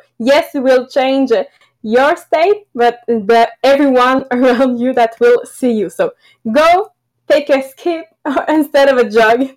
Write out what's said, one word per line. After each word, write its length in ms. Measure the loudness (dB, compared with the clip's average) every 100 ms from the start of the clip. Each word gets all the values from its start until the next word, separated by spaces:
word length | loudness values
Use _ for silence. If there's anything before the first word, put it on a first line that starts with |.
| _ -6
yes, 360 | 0 0 0
it 60 | -2
will 260 | 0 0 0
change 440 | -4 -2 -2 0 -2 -4 _ _ _
your 340 | -4 0 0 -2
state, 500 | -4 -2 0 -2 -6
but 260 | -2 -2 -2 -4
the, 440 | -4 2 2 2 0
everyone 640 | 0 2 2 2 2 0 -2
<laughs> 40 |
around 460 | 0 0 2 0 -2
you 140 | -4
that 200 | -2 -2 0
will 240 | 2 2
see 280 | -2 -6 -4
you. 180 | -2 -4
So 220 | -4 -6 -6 _ _ -4
go 420 | 0 2 2 -2 _ _ _ -2
take 220 | -2 0
a 120 | -2 -4
skip 380 | -8 -6 -6 -10 _
<laughs> 240 | -6 -4 -2
instead 400 | -2 0 2 2
of 100 | 2
a 100 | 0
jog 420 | 2 2 0 -4